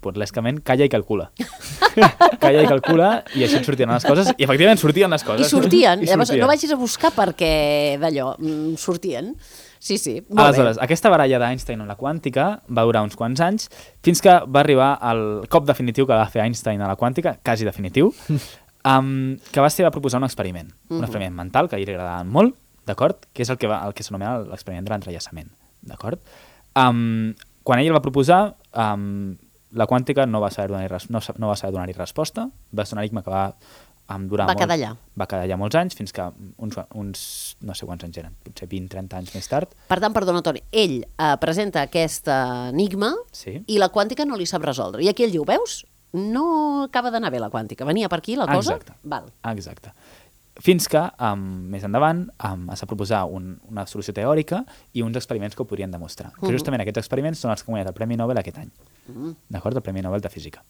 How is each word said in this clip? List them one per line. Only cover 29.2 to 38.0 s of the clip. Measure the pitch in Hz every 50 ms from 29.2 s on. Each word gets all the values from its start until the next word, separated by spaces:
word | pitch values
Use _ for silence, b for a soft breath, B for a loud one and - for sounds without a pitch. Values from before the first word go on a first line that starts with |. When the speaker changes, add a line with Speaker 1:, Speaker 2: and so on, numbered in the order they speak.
| 101 98 92 - _ _ _ _ _ _ -
Speaker 1:
la | 113 113
quàntica | - - 127 127 127 143 139 135
no | 123 110 107
va | 104 101
saber | - - 101 98
donar-hi | 101 95 95 95
res-, | 92 90 - -
no | 117 113
sa-, | 101 - - -
no | 110 107
va | 104
saber | 98 - 98 95
donar-hi | 95 90 92 92
resposta, | - 90 - - - 156 156 - 226 226 262 - - - _ -
va | 104 104
ser | - -
un | 214
enigma | - 107 110 107 -
que | -
va, | 95 95 95 98 - b b b b b b b b b _ _ 98
em, | 98 95 95
durar | 101 101 98
Speaker 2:
Va | - 185
Speaker 1:
molt, | 202
Speaker 2:
quedar | 196 - 175
allà. | 160 131 107 113 117 _ _ _
Speaker 1:
va | - 98
quedar | - - 95 90
allà | 92 92
molts | 92 98 107 -
anys, | 160 175 185 -
fins | - 107 95 -
que | - 92 90 - - 98 95 - _
uns, | 117 107 - - 87 _ -
uns, | 110 104 101 95 - - - - - - - - _
no | - 98 92
sé | - -
quants | - 87 87